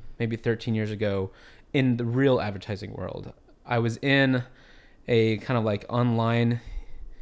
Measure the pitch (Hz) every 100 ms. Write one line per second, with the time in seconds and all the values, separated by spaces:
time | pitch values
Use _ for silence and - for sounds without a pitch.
0 | - - 117 113 117 113 - 110 107 104
1 | 107 98 95 - - - - 147 131 120
2 | 117 120 135 127 104 98 - 98 101 104
3 | 92 - 98 - _ _ - 120 117 113
4 | 139 139 135 127 123 - - - - -
5 | - 120 113 107 - 123 110 101 - 120
6 | 123 113 113 117 117 120 - - - -
7 | - -